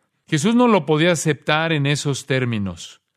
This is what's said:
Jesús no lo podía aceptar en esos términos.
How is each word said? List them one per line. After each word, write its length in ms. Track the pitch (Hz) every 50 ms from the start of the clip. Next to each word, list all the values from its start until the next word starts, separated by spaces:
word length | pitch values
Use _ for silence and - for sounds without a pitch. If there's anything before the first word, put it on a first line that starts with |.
| _ _ _ _ _ -
Jesús 280 | 156 151 135 214 233
no 120 | 240 247 240
lo 180 | 214 185 143
podía 260 | 147 156 151 160 180
aceptar 640 | 175 147 - 160 143 - - - 151 156 160 165 160
en 120 | 147 139
esos 400 | 143 147 139 - 147 135 - -
términos. 760 | - 135 131 127 120 117 107 101 95 85 87 - - - - _ _ _